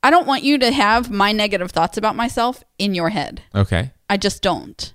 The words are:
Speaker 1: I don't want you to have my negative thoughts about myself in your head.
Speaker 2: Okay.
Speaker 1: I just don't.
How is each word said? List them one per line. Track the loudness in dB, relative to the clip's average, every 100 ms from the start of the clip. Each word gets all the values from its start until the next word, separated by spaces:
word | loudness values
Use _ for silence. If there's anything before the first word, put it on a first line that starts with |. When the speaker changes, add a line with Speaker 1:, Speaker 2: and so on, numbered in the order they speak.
Speaker 1:
I | 6
don't | 4 4
want | 0
you | 2 2
to | 2
have | 2 2 2 0
my | 0 0
negative | 2 -2 -2 -4
thoughts | -2 -2 0
about | -4
myself | -2 -4 -2 -2 -4 _ _
in | -2
your | 0 -2
head. | -2 -6 -10 -6
Speaker 2:
Okay. | 0 2 0 -4 _ _
Speaker 1:
I | -2
just | -2 -2
don't. | -4 -4 -8 -14 -16